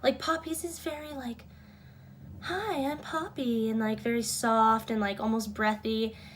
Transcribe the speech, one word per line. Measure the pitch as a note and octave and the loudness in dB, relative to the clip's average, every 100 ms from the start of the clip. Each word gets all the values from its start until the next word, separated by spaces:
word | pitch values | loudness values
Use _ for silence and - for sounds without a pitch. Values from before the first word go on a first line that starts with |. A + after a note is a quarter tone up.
Like, | B3+ C4+ | 4 2
Poppy's | - - - D#4+ | 2 -2 -2 -6
is | F4 E4+ | -6 -6
very, | - D4+ D4+ | -6 -6 -8
like, | D4 B3 A#3 - - - - - - - - - - | -10 -8 -10 -14 -20 -20 -20 -20 -20 -20 -20 -16 -14
Hi, | - F4+ G#4+ E4+ C4+ | -6 -4 -2 0 0
I'm | D4+ | -2
Poppy, | - D#4+ E4 - B3+ A#3 A3 | -4 -4 -4 -4 0 2 2
and, | A3 | 2
like, | A3 G#3+ | 0 0
very | A3 A#3 | 0 0
soft | A3+ - A#3+ A3+ A3 A3 - | 0 0 4 6 6 6 2
and, | A3 | 0
like, | G#3 G3+ | 0 0
almost | A3 A3+ G#3 | 0 0 0
breathy. | G#3 G#3+ G#3+ A3 A3 A3 A3 - | 0 2 2 0 0 0 -4 -16